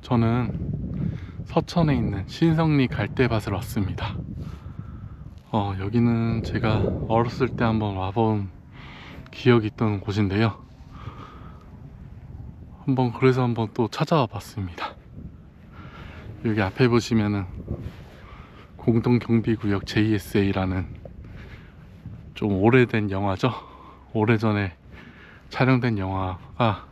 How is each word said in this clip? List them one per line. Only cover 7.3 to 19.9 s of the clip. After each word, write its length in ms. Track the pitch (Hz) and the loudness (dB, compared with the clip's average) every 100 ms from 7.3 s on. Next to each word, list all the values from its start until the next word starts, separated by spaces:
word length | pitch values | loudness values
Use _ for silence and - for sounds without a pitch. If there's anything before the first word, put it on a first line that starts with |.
| - 127 120 | 0 -2 0
때 80 | |
한번 320 | 120 113 107 98 | 0 2 0 -2
와본 540 | 95 98 110 107 98 - - - - - - - - | -2 2 2 2 -2 -10 -20 -18 -18 -18 -18 -18 -18
기억이 360 | - 120 120 107 | 0 6 6 4
있던 340 | - 113 104 | 0 0 0
곳인데요. 600 | 92 98 101 98 113 92 - - - - - - - - - - - - - - - - - - - - - - | -2 0 2 4 2 0 -16 -20 -18 -14 -14 -14 -16 -16 -18 -18 -20 -18 -18 -18 -18 -18 -16 -16 -16 -16 -18 -8
한번, 300 | - 131 123 | -2 2 2
그래서 280 | 113 131 127 | 4 4 4
한번 280 | 123 117 110 | 2 0 -2
또 140 | - 110 | 0 -2
찾아와 380 | - 156 165 123 | 0 2 2 2
봤습니다. 720 | 98 - - 92 87 - - - - - - - - - - - - - - - - | -2 -10 -8 -8 -6 -10 -10 -18 -16 -16 -16 -20 -20 -20 -18 -18 -16 -16 -16 -16 -6
여기 180 | 117 107 | -2 2
앞에 280 | 95 - 127 | 0 4 4
보시면은 560 | 120 - 117 104 104 92 - - - - - - - - - - - - - | 4 4 2 2 0 -4 -10 -8 -8 -8 -12 -18 -18 -20 -18 -20 -20 -20 -4
공동경비구역 1120 | - 117 113 123 - 117 110 110 104 98 | 2 2 4 2 4 2 2 0 0 -2
제이에스에이라는 1000 | - | 0